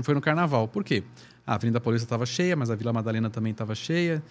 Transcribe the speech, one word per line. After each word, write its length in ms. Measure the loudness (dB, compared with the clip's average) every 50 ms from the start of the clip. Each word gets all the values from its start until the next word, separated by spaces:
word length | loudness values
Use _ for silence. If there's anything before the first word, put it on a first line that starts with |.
foi 120 | 2 2 0
no 60 | 2
carnaval." 460 | 2 2 2 2 2 4 4 2 2 2
Por 140 | -2 -4 -2
quê? 180 | 0 0 0 -2 -4 -18 -20 -20 -20 -20 -12 -2
A 80 | -2 0
Avenida 260 | 0 2 2 0 2
Paulista 260 | 2 2 0 0 0 -2
tava 160 | -2 -2 -2
cheia, 300 | -2 0 0 2 2 2
mas 160 | 2 0 0
a 40 | -2
Vila 160 | -2 -2 -2
Madalena 360 | 0 0 0 0 0 0 0 -2
também 240 | -2 -2 -2 -2
tava 220 | -2 -4 -4 -6 -4
cheia. 480 | -6 -4 -2 0 0 2 0 0 -2 -4 -8